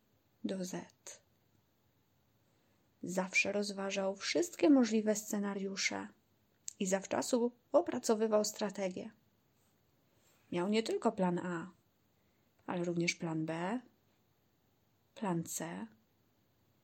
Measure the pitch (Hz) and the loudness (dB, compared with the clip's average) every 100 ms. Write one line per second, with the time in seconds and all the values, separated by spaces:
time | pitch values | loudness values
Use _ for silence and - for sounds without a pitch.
0 | _ _ _ _ - 190 180 180 - - | _ _ _ _ -6 -4 -6 -8 -10 -18
1 | - - _ _ _ _ _ _ _ _ | -20 -20 _ _ _ _ _ _ _ _
2 | _ _ _ _ _ _ _ _ _ - | _ _ _ _ _ _ _ _ _ -10
3 | 175 185 185 - 196 202 202 196 196 196 | -4 -2 0 0 0 0 -4 -4 -4 -2
4 | 190 202 - 294 349 - 339 269 226 220 | -2 -2 -2 0 -2 4 8 8 8 4
5 | 214 214 - 208 202 196 196 196 - 196 | 2 0 0 -2 -2 -2 -4 -2 -2 -2
6 | 202 - _ _ _ _ - - 190 190 | -8 -16 _ _ _ _ -14 -4 0 0
7 | 190 - - 247 240 - - 294 - 254 | 0 -2 2 2 0 -4 2 2 2 -2
8 | - 214 220 214 208 - 208 196 190 190 | 2 2 4 4 2 -2 -4 -2 -4 -4
9 | 220 - _ _ _ _ _ _ _ _ | -12 -16 _ _ _ _ _ _ _ _
10 | _ _ _ _ - 170 190 220 220 403 | _ _ _ _ -6 -2 2 2 2 0
11 | 226 - 180 175 180 165 185 - _ _ | 0 2 0 0 -2 -6 -8 -16 _ _
12 | _ _ _ _ _ _ - 180 175 170 | _ _ _ _ _ _ -6 -2 0 0
13 | 170 - 170 160 156 165 180 247 - _ | 0 -2 -4 -4 -4 -2 -2 -4 -8 _
14 | _ _ _ _ _ _ _ _ _ _ | _ _ _ _ _ _ _ _ _ _
15 | _ - 202 170 165 - 160 185 220 - | _ -8 -4 -2 -4 -8 -8 -10 -12 -16
16 | _ _ _ _ _ _ _ _ | _ _ _ _ _ _ _ _